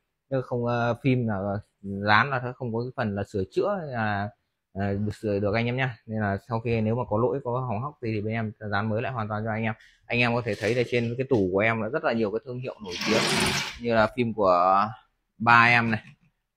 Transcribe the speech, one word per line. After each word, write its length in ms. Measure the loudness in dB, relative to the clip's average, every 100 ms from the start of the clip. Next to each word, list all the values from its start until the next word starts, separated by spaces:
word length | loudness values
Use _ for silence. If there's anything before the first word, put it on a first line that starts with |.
| _ _ _
Chứ 120 | -4
không, 240 | -2 -2 0
ờ, 280 | 0 0 0
phim 260 | 2 2 0
là 80 | -2 -2 -4 -8 _
dán 480 | -10 -4 4 4 4
là 100 | -2 -6 -8
không 180 | -6
có 60 | -4
cái 100 | -4 -4
phần 180 | -2
là 80 | -2
sửa 180 | -4 -4 -2
chữa 260 | -2 -2 -2
hay 80 | -4
là, 360 | -4 -2 -2 -4 -10 _ _ _
ờ, 200 | -4 -2
được 220 | -2 -2
sửa 240 | -4 -2 0
được 160 | 0
anh 120 | 0 0
em 100 | -2
nhá. 200 | -4 -6 -8
Nên 140 | -4
là 180 | -2 -2 -4
sau 120 | -4
khi 200 | -2 0
nếu 160 | 0 0
mà 60 | 0
có 100 | 0
lỗi, 220 | 2 0
có 160 | -4 -4
hỏng 200 | -4 -4
hóc 160 | -6 -8
gì 100 | -6
thì 80 | -4
bên 140 | -4
em 180 | -4 -6 -8
dán 300 | -4 -2 -2
mới 140 | -2
lại 100 | -4
hoàn 160 | -6 -4
toàn 160 | -4
cho 60 | -4
anh 120 | -2
em. 120 | -4 -6 -12 _ -4
Anh 120 | 0
em 160 | 2
có 80 | 0
thể 100 | -2 -2
thấy 140 | 0
là 80 | 0 0
trên 240 | 0 0 -4
cái 80 | 0
tủ 180 | 2 2
của 60 | 2
em 240 | 2 0
là 60 | -2
rất 160 | -2
là 80 | -2
nhiều 180 | 0 0
cái 100 | -2
thương 140 | -6 -10
hiệu 160 | -10 -10
nổi 100 | -10 -6 0
tiếng 160 | 0 2 0 0 -2 -4 -6
như 140 | 0
là 140 | 2 2 2
phim 180 | -2
của 520 | 2 4 6 6 4 2 -4 _ _ _ -2
ba 260 | 6 8
em 260 | 8 6 2
này. 120 | -2 -6 -20 _ _ _